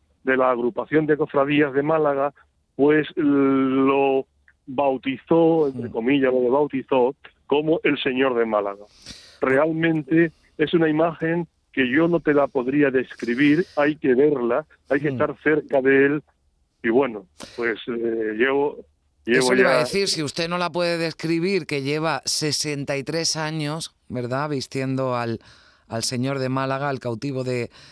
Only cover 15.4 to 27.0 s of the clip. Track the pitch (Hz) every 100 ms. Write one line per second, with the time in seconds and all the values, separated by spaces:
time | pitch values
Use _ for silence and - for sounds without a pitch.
15.4 | 147 151 - 139 131 135 139 151 - _
16.4 | _ _ _ _ 117 120 131 104 92 -
17.4 | - - 117 117 - 117 117 113 107 107
18.4 | 131 139 143 - - _ _ _ 113 127
19.4 | 127 127 131 127 123 196 190 156 143 -
20.4 | 170 180 175 156 175 170 165 - 160 165
21.4 | 180 190 143 143 135 151 160 139 - -
22.4 | 151 139 151 143 143 139 135 165 160 156
23.4 | 156 160 147 160 - _ - 123 120 131
24.4 | 147 139 - 135 131 131 131 123 117 113
25.4 | - - _ _ - 113 - 120 135 139
26.4 | 131 131 135 135 143 135